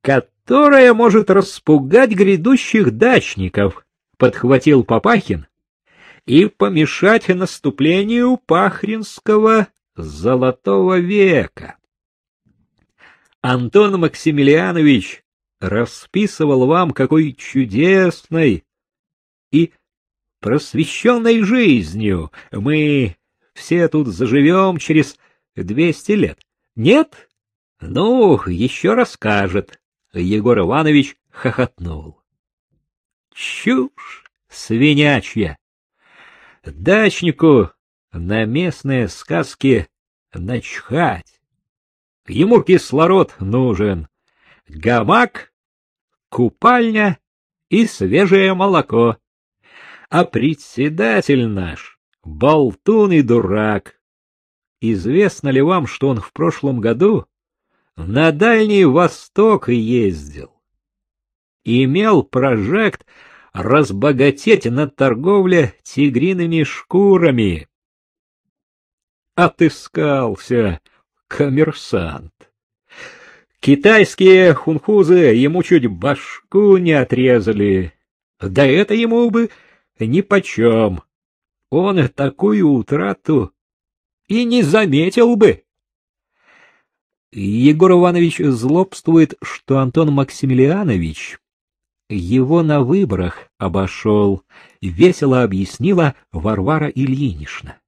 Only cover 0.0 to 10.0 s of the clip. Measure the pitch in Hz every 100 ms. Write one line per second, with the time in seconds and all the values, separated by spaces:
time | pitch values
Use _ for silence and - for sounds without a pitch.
0 | - 135 - _ - 254 294 277 254 226
1 | 233 214 202 190 185 - - 151 135 208
2 | 254 190 196 190 190 262 - 226 196 110
3 | 233 233 - - 92 - 101 - _ _
4 | _ _ 123 - 123 135 151 139 113 113
5 | 214 233 - 85 - _ _ _ _ _
6 | - _ - 135 208 _ 202 170 156 -
7 | 196 226 - 180 185 - 143 - 143 185
8 | 208 233 247 254 - 165 196 - 202 220
9 | 208 - - 214 220 220 196 _ _ -